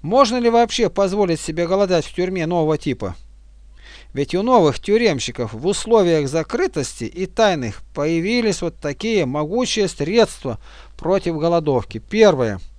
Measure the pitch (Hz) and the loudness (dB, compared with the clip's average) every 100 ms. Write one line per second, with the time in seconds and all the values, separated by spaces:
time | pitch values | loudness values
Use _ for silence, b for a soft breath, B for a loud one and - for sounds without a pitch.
0 | 156 240 247 247 240 233 233 - 165 - | 2 4 4 2 2 4 2 0 0 2
1 | 196 202 190 160 - 156 170 190 196 175 | 0 0 0 -2 -4 -4 -2 0 2 2
2 | - - 185 185 160 175 156 151 - 123 | 0 -4 -4 -2 -2 0 0 0 -2 -4
3 | 98 80 - - - - - B B B | -6 -8 -18 -20 -20 -20 -20 B B B
4 | B 131 139 180 226 247 156 127 - 214 | B -6 -2 0 4 4 4 0 0 2
5 | 233 143 - - 113 110 160 202 220 226 | 2 0 -6 -6 -8 -4 -4 -4 2 4
6 | 175 160 139 160 156 - 370 156 123 - | 4 2 0 -4 -4 -4 -4 -4 -8 -8
7 | 113 175 185 - 214 165 117 - - - | -10 -8 -6 2 2 2 -4 -8 -12 -4
8 | 151 165 185 240 226 185 170 - 147 139 | -2 0 0 0 0 -2 -6 -6 -8 -6
9 | 226 214 135 143 151 220 254 220 190 - | 0 0 0 -2 -2 -2 -2 0 -2 -2
10 | 147 226 208 - - 110 B B B - | 0 2 2 0 -8 -10 B B B -8
11 | 170 190 175 160 165 170 151 127 - 110 | -2 0 0 -2 0 2 2 0 -2 -12
12 | - 214 208 143 113 95 - | -4 6 6 6 0 -2 -12